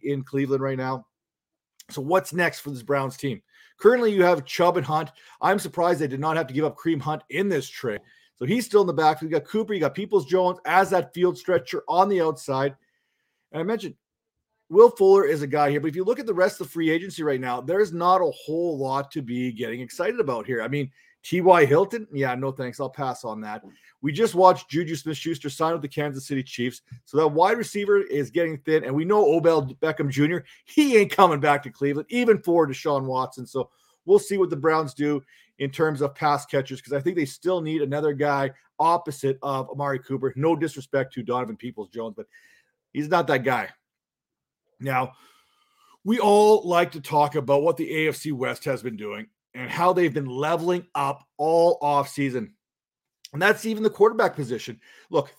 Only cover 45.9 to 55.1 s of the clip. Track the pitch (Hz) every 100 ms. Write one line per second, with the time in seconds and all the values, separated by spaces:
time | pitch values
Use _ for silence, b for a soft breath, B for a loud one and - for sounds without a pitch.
45.9 | b 190 240 208 208 214 214 175 175 175
46.9 | 160 135 151 147 147 131 139 160 165 160
47.9 | 156 156 139 156 135 127 123 147 127 120
48.9 | 107 104 104 110 _ _ 123 127 135 180
49.9 | 185 170 147 135 127 151 170 170 180 175
50.9 | 143 139 139 _ - 151 170 170 165 147
51.9 | 143 135 - 139 123 107 _ _ _ _
52.9 | _ _ _ - 147 190 - 220 214 220
53.9 | 214 214 226 190 - 127 117 - 117 b
54.9 | b b